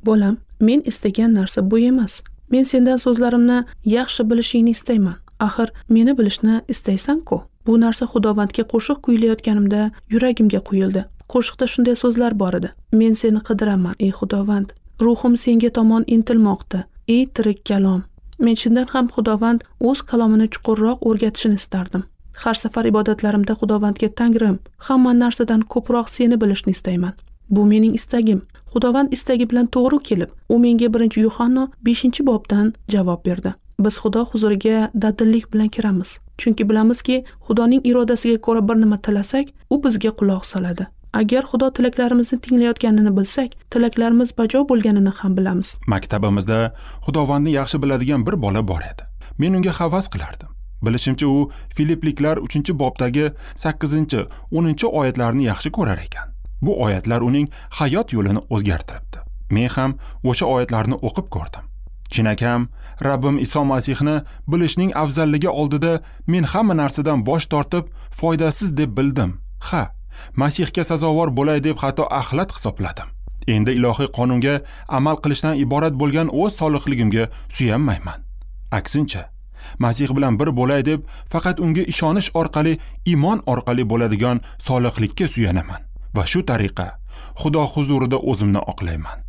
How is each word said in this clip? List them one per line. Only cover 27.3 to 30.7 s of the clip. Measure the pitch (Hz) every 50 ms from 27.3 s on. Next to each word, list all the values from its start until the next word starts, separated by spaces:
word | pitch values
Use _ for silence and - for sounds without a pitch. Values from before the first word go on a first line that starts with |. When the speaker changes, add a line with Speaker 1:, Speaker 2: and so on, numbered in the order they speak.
| - - _ -
Speaker 1:
Bu | 208 202 208
mening | 208 214 220 220 226 214
istagim." | 226 - - - 240 226 220 208 190 - - - - - - -
Xudovand | 247 220 247 240 269 277 269
istagi | - - - - 262 240 240 226
bilan | 233 240 247 240
to'g'ri | - 254 247 262 277 285 -
kelib, | - 214 185 175 - - - - -
u | 220 240
menga | 240 240